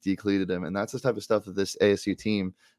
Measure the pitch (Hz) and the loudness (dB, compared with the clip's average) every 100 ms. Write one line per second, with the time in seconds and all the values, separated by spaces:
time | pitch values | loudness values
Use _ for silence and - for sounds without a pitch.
0 | 95 95 104 98 92 90 82 98 110 123 | -4 -2 2 0 0 -2 -2 -4 -4 -2
1 | 131 104 - 107 95 90 98 - 104 101 | -2 -2 0 0 0 -4 -2 4 4 4
2 | 101 90 107 104 92 - _ | 0 -4 0 0 -2 -8 _